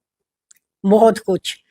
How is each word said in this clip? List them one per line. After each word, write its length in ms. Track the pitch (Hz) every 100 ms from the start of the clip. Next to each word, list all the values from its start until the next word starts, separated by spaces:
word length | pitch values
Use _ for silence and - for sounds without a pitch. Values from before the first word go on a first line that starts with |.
| _ _ _ _ _ _ _ _
ਬਹੁਤ 340 | 196 214 226 214
ਕੁਛ। 400 | - 180 - - _